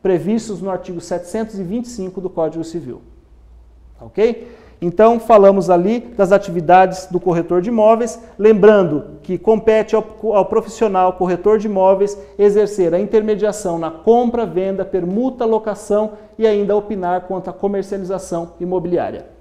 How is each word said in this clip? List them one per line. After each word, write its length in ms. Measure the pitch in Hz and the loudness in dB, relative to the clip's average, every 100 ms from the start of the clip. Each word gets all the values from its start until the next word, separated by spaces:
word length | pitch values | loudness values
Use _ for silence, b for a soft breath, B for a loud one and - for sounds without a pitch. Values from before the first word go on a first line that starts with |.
previstos 600 | 190 180 156 226 220 185 | 0 -2 0 -4 -4 -10
no 80 | 190 | -8
artigo 300 | 180 180 175 | -8 -10 -14
setecentos 580 | - 175 175 220 220 196 | -8 -10 -8 -8 -8 -10
e 60 | |
vinte 220 | 175 226 240 | -8 -8 -8
e 20 | |
cinco 320 | - 185 185 | -10 -10 -10
do 100 | 180 | -10
Código 320 | - 160 160 | -4 -6 -6
Civil. 400 | 160 175 135 113 - - _ _ _ - _ _ - - | -10 -10 -12 -16 -18 -20 _ _ _ -20 _ _ -20 -20
Tá 80 | 113 | -14
ok? 580 | - 220 226 - - - - | 0 0 0 -12 -20 -20 -8
Então, 400 | 175 170 220 233 | -6 2 2 2
falamos 520 | 226 220 196 196 170 | 4 6 8 6 2
ali 300 | 180 180 240 | 2 2 -2
das 320 | 233 - 190 | -6 -2 2
atividades 760 | 196 196 175 156 180 190 180 - | 2 2 -6 4 6 6 0 -6
do 80 | 175 | -4
corretor 440 | 185 170 165 180 | 0 -2 0 -2
de 80 | 180 | 0
imóveis, 500 | 233 214 226 233 - B B | 2 4 4 0 -8 B B
lembrando 760 | 208 214 202 214 175 147 - - | 2 6 6 6 4 -2 -6 -18
que 160 | - 175 | -8 -6
compete 580 | 196 220 220 220 214 220 | 0 2 4 2 2 -2
ao, 80 | 214 - 220 | -2 -8 -2
ao 100 | 208 | 0
profissional 720 | 185 220 220 - 220 190 185 | 2 0 -2 -2 0 2 0
corretor 420 | 185 180 175 190 214 | 0 -2 0 2 2
de 100 | 214 | 0
imóveis 480 | 196 190 190 202 - B B | 2 2 4 0 -4 B B
exercer 540 | 208 196 202 202 175 | 2 4 0 0 0
a 80 | 170 | 0
intermediação 800 | 208 220 214 208 208 202 185 170 | 0 0 0 -2 -2 -4 -6 -4
na 120 | 165 | -6
compra, 540 | 160 - 233 247 240 | -4 2 2 2 -2
venda, 400 | 214 165 190 190 | -4 -4 -4 -4
permuta, 640 | 190 190 175 202 262 254 233 | -4 -4 -2 -2 -4 -2 -2
locação 640 | 240 226 202 - 208 214 B B - | -2 -2 -10 -2 -2 -2 B B -2
e 80 | 220 | 0
ainda 300 | 208 202 208 | 2 0 -2
opinar 460 | 208 214 180 180 | -2 -6 -2 -4
quanto 260 | 180 190 180 | -4 -10 -8
à 60 | |
comercialização 960 | - 202 202 196 196 185 185 180 175 170 - | -6 -4 -4 -6 -8 -6 -8 -6 -8 -8 -10
imobiliária 640 | 175 185 170 175 104 90 - - | -4 -4 -2 -4 -4 -8 -16 -20